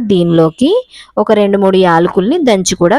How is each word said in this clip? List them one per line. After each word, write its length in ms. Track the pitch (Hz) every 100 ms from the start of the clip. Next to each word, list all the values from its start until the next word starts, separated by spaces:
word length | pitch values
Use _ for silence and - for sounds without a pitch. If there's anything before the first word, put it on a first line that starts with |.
| 214
దీనిలోకి 580 | 190 170 165 160 - 277 466 508 - - -
ఒక 100 | 214 214
రెండు 180 | 202 202
మూడు 140 | 196 190 185
యాలకుల్ని 500 | 165 175 - 190 349 262
దంచి 240 | 196 180 180
కూడా 160 | 175